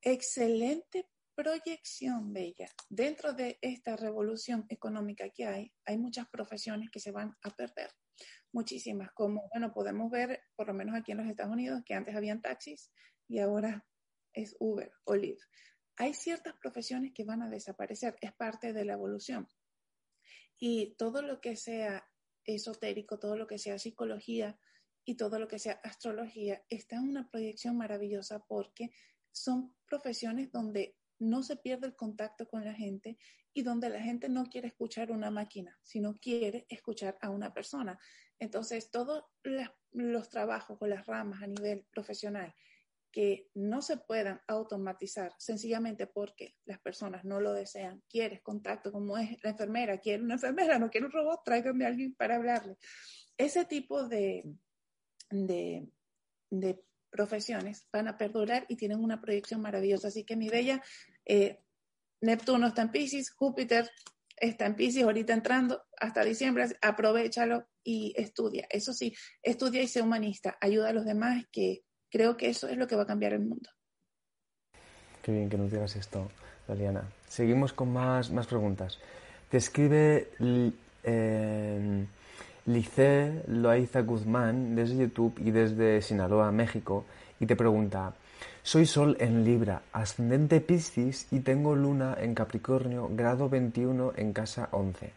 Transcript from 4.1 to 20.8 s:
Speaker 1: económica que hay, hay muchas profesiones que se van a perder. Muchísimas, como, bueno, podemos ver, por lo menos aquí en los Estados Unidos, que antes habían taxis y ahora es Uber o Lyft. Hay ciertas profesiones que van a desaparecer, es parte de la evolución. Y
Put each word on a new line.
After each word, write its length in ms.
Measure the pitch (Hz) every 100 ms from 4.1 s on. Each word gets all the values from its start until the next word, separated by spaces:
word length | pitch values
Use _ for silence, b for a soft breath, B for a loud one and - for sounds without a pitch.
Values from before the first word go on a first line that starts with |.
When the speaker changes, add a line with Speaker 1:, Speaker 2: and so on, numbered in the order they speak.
| 214 208 220 - 233 214
Speaker 1:
económica 600 | 233 220 214 208 202 196
que 160 | - 226
hay, 260 | 196 220 _
hay 140 | - 214
muchas 300 | 240 233 240
profesiones 640 | 233 208 214 - 214 226
que 100 | 220
se 120 | 208
van 240 | 202 214 -
a 80 | 208
perder. 400 | - 247 - - _ _ B B B B
Muchísimas, 600 | 240 226 254 233 208 190
como, 360 | - 208 208 202
bueno, 220 | 226 233
podemos 380 | 220 202 202 233
ver, 300 | 240 247 254 _ -
por 100 | 214
lo 80 |
menos 220 | 196 202 226
aquí 160 | 220
en 60 | 208
los 80 | 226
Estados 240 | 214 208
Unidos, 300 | 226 254 262
que 100 | 240
antes 220 | 196 202 214
habían 240 | 208 220
taxis 500 | - 262 - 302 - b b b _
y 100 | 226
ahora 460 | 202 208 214 208 _ _ _ _ _
es 240 | - 214 -
Uber 320 | 220 208 - _
o 100 | -
Lyft. 280 | 202 202 - _ b b b _ -
Hay 160 | 247
ciertas 420 | 294 - 339 - -
profesiones 520 | 269 240 233 254 262
que 100 | -
van 180 | 214 226
a 60 | 233
desaparecer, 680 | 220 202 196 202 214 240 -
es 120 | 214
parte 400 | - 226 220 233
de 120 | 214
la 100 | 202
evolución. 540 | 202 196 208 - 240 190 _ _ _ _ _ _ _ b b b _
Y 360 | 240 233